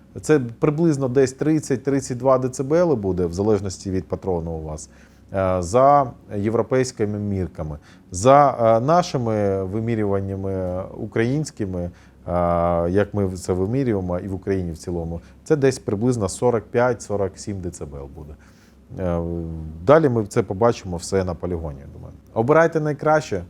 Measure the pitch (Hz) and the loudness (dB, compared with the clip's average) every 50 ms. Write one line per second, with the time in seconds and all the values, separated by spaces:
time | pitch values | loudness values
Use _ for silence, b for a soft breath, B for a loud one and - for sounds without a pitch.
0 | B B - 98 - - 151 139 123 117 113 - 147 151 147 156 175 165 147 135 | B B -16 -12 0 2 2 2 2 -2 -6 0 0 0 2 2 2 2 2 0
1 | 135 123 123 139 131 127 131 - 143 156 160 151 - - 139 110 - 139 135 139 | -2 0 4 4 2 2 2 -2 0 0 0 0 0 -2 -4 -2 -2 -2 -2 -2
2 | 131 - 131 120 127 135 131 127 127 127 127 - 135 131 156 175 180 170 139 110 | -2 -4 -8 0 2 4 4 4 2 -2 -4 -4 -4 0 2 2 2 2 2 0
3 | 101 95 92 87 90 82 85 92 101 110 107 95 98 95 85 - - 98 92 92 | 0 -2 0 0 -2 -2 0 0 2 2 2 2 0 -4 -10 -8 -6 -4 -4 -4
4 | - - 92 85 - 95 90 85 80 85 82 78 78 76 76 76 - - b b | -2 -4 -8 -6 -2 -2 -2 -2 -2 -4 -8 -8 -8 -8 -10 -10 -12 -18 b b
5 | b b b b b b 98 98 95 92 92 92 90 82 107 123 135 139 143 143 | b b b b b b -2 0 0 2 2 0 -2 2 4 6 6 8 6 6
6 | 135 123 - - - - 104 104 101 110 110 113 107 - 131 131 127 131 - - | 4 0 -6 -16 -16 -10 -6 -4 -2 0 0 0 0 2 2 0 0 0 -2 -4
7 | 110 104 104 104 104 104 98 95 90 80 - - 80 78 73 73 B B B B | -2 -2 -2 -4 -4 -2 -2 -2 -4 -4 -6 -8 -8 -8 -8 -12 B B B B
8 | B - 92 87 101 131 135 147 147 135 - - 117 113 113 113 123 143 170 180 | B -12 -8 2 6 8 8 8 8 6 4 2 4 4 4 4 4 4 2 2
9 | 175 - - 135 120 110 110 104 101 98 95 95 95 92 98 113 113 117 117 107 | 2 0 -2 -2 -2 0 0 0 0 0 0 0 -2 -4 -4 -4 -2 -2 -2 0
10 | 104 98 98 98 98 98 98 95 95 98 95 95 92 90 90 92 - - - - | 0 0 0 -2 -2 -4 -6 -4 -4 -4 -4 -4 -4 -4 -4 -6 -8 -10 -10 -10
11 | 113 104 - 113 117 120 135 151 151 - - - 107 92 92 90 87 87 b b | -12 -4 0 0 0 2 0 -2 -4 -6 -6 -8 -6 -6 -4 -6 -6 -6 b b
12 | b b b b - - 87 87 87 87 87 85 85 87 87 85 85 85 90 101 | b b b b -8 -4 0 0 2 2 2 2 2 2 2 2 0 2 2 0
13 | 101 101 - 104 98 92 92 87 - - 92 90 95 104 120 139 139 120 104 98 | 0 0 0 -2 -2 -2 -2 -6 -4 -2 -2 0 0 -2 0 -2 0 0 -2 -2
14 | 92 87 90 90 98 98 95 87 - 101 98 95 90 85 80 80 - 92 87 85 | -2 -2 -4 -4 -4 -6 -8 -8 -2 -2 -2 -2 -2 -4 -8 -8 -8 -6 -6 -6
15 | 82 82 82 85 B B B B - - 156 147 135 135 123 - - - 107 101 | -6 -6 -8 -10 B B B B -2 0 0 4 4 2 2 0 -4 -4 -2 0
16 | 117 127 123 117 98 90 - - 127 123 117 110 - - - 120 123 127 117 101 | 2 0 2 2 0 -2 -2 0 0 2 2 2 -2 0 0 2 2 2 2 -2
17 | - - 104 101 98 95 - - - 107 101 95 87 87 80 - 85 71 71 69 | -4 -6 -2 -2 -2 -4 -4 -8 -10 -8 -8 -6 -6 -8 -8 -10 -12 -12 -12 -14
18 | 69 71 71 78 76 76 76 b b b b b b b b b - _ - 92 | -14 -14 -14 -16 -16 -16 -18 b b b b b b b b b -20 _ -10 -4
19 | 92 87 87 85 85 85 85 85 82 82 80 80 80 80 78 80 87 104 147 165 | -2 -2 0 0 -2 -4 -6 -6 -6 -8 -8 -10 -10 -12 -12 -6 4 6 6 6
20 | 160 135 120 113 104 98 - 120 98 - 101 92 117 120 120 - - 95 87 85 | 6 4 2 0 -2 0 -2 -2 -2 -2 -2 2 2 2 2 0 -6 -8 -8 -8
21 | - - 98 95 90 92 85 - 95 90 90 82 80 78 69 69 71 - - - | -6 -2 -2 -2 -2 -2 -4 -6 -6 -6 -6 -6 -6 -8 -10 -12 -16 -18 -18 -18
22 | 85 85 - - - - - 113 117 131 151 160 165 160 165 156 151 151 143 - | -18 -18 -20 -20 -20 -8 -4 -2 2 4 4 4 4 4 2 -2 -2 -2 -4 -2
23 | 147 151 156 156 - - 107 90 87 - | 0 2 2 2 0 -2 -6 -6 -8 -10